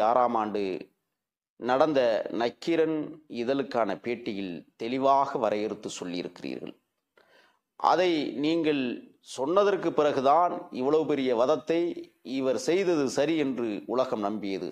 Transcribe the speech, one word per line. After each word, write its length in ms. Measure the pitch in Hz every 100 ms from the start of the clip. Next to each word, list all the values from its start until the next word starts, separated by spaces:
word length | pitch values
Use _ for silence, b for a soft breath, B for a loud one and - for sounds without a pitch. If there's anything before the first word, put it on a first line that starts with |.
ஆறாம் 340 | 110 123 120
ஆண்டு 280 | 117 104 104 98 90 - _ _ _ _ _ _ -
நடந்த 400 | 117 131 160 139 120 107 -
நக்கீரன் 640 | 95 120 - - 165 160 156 147 - -
இதழுக்கான 560 | 117 117 139 139 120 101 90
பேட்டியில் 540 | 117 117 120 98 98 85 - -
தெளிவாக 640 | 117 131 135 139 135 147
வரையறுத்து 500 | 107 107 107 101 -
சொல்லியிருக்கிறீர்கள். 840 | - 90 87 - - 67 64 - - _ _ _ _ b b b b _ -
அதை 300 | 92 160 180 160 - 123
நீங்கள் 460 | 147 170 156 143 123 - - _ -
சொன்னதற்கு 600 | - 135 190 202 190 165
பிறகுதான் 600 | 147 147 135 131 156 175 101 -
இவ்வளவு 340 | - 131 156 147
பெரிய 240 | 143 131 113
வதத்தை 440 | 127 151 - 165 175 - - _ -
இவர் 280 | 135 131 123
செய்தது 460 | - 185 180 160 131
சரி 240 | 139 147 160
என்று 320 | 135 123 113 101 -
உலகம் 380 | 120 131 113
நம்பியது. 460 | 101 107 98 95 90